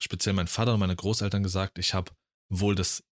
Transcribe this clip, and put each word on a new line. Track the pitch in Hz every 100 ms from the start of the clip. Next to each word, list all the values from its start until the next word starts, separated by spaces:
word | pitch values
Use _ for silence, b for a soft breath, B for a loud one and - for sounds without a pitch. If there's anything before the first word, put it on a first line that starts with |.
speziell | - 92 -
mein | 98 85
Vater | - 117
und | 113
meine | 95 90
Großeltern | 98 107 101 101
gesagt, | 95 92 95 -
ich | 90
hab | 95 90 - _ _ _
wohl | 92 101 98
das | 90 - -